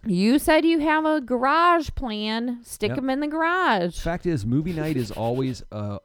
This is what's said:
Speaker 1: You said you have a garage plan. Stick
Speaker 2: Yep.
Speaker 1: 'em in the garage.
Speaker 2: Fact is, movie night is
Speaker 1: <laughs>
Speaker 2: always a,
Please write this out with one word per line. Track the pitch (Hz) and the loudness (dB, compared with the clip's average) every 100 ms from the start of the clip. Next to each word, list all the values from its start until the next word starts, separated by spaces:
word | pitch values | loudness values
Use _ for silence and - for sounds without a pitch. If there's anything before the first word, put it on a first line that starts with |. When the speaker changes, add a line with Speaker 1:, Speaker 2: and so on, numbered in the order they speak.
| 220 | -2
Speaker 1:
You | 180 208 277 | 2 4 4
said | 339 311 | 4 4
you | 320 330 | 4 2
have | 311 311 | 2 2
a | 311 311 | 2 0
garage | 240 247 269 320 349 339 294 | -2 0 2 4 4 4 0
plan. | - 254 214 214 226 247 240 | -6 -6 -4 -4 -4 -4 -6
Stick | - - 214 | -12 -4 -4
Speaker 2:
Yep. | 262 | -2
Speaker 1:
'em | 262 | -2
in | 262 | -2
the | 294 | -2
garage. | 311 330 359 339 208 175 - | -2 0 2 2 2 0 -2
Speaker 2:
Fact | 165 175 175 | -4 -4 -2
is, | 147 110 | -2 0
movie | 135 165 | 0 0
night | 160 156 135 | -2 -2 -2
is | 107 | -4
Speaker 1:
<laughs> | 87 | -4
Speaker 2:
always | 113 127 131 123 - | -2 -2 -2 -6 -10
a, | 107 104 101 | -8 -6 -8